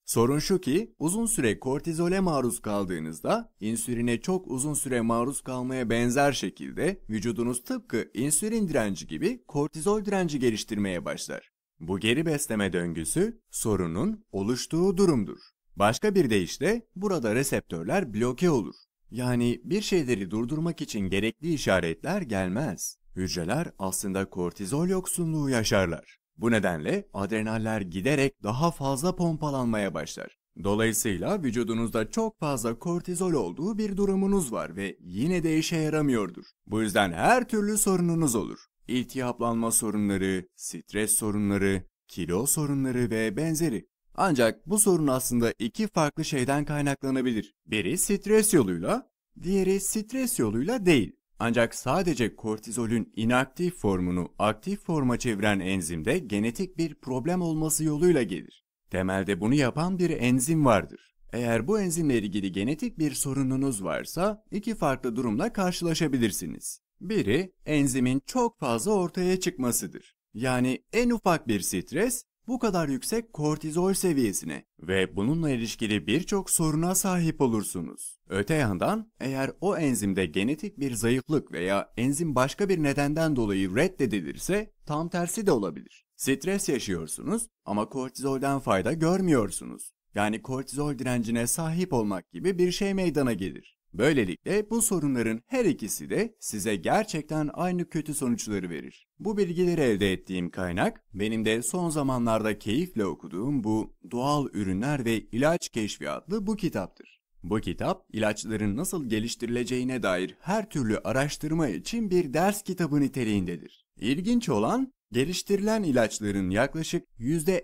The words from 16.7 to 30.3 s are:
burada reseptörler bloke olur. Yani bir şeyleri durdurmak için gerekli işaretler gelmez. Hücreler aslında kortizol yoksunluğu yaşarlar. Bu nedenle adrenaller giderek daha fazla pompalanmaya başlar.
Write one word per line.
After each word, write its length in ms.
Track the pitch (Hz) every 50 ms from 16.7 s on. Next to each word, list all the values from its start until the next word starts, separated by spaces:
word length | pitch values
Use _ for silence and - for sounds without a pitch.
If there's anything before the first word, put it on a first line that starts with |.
| 220 233 - _ _
burada 400 | 180 196 208 190 156 117 110 104
reseptörler 800 | 123 143 - 135 107 - _ 92 82 82 101 147 196 185 123 101
bloke 360 | 107 117 123 127 - 175 180
olur. 260 | 156 123 92 64 - - _ _ _ _ _ -
Yani 500 | - 117 123 123 123 120 120 120 120 - -
bir 180 | - 170 214
şeyleri 500 | 208 - 196 180 147 123 123 95 101 87
durdurmak 500 | 107 110 120 120 156 151 160 170 160 -
için 180 | 151 - - 110
gerekli 540 | 98 92 90 98 101 113 - _ 147 170 165
işaretler 680 | 135 - 113 98 92 85 82 82 - - 131 180 208
gelmez. 800 | 180 120 107 95 95 90 92 113 156 135 87 - - - - _ _ - -
Hücreler 560 | 92 95 87 - 90 82 85 113 151 175 - - -
aslında 500 | 95 95 90 - - 101 92 95 95 -
kortizol 580 | - 95 90 87 - - 101 92 135 147 170
yoksunluğu 640 | 180 190 190 180 - - - 170 160 160 156 147 135
yaşarlar. 680 | 131 117 110 - 117 101 95 85 82 71 - - - _ _ _ _
Bu 140 | - - 117
nedenle 560 | 117 107 95 95 87 78 76 98 160 202 202 - -
adrenaller 680 | 101 98 98 110 110 110 110 110 113 110 113 110 107
giderek 600 | 101 90 82 95 90 131 151 139 135 139 - _ -
daha 280 | 101 113 127 160 170
fazla 440 | 165 - 139 135 139 127 147 185 180
pompalanmaya 800 | 185 175 170 160 151 156 151 139 135 127 117 113 107 104 - -
başlar. 440 | 82 73 - - - - -